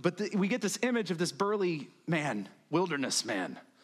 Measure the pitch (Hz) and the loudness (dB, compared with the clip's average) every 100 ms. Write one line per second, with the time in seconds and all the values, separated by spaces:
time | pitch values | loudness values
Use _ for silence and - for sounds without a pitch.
0 | 165 165 208 196 190 240 196 - 247 240 | -4 -2 -4 -2 0 -2 -4 4 4 4
1 | 185 156 170 - 202 208 180 156 - - | 0 0 -2 0 0 2 2 0 -6 -12
2 | - 165 143 208 - - - 151 185 143 | -2 0 0 -2 -6 -14 -2 0 0 0
3 | 123 - 113 101 87 90 - _ | 0 -2 -2 -4 -4 -10 -18 _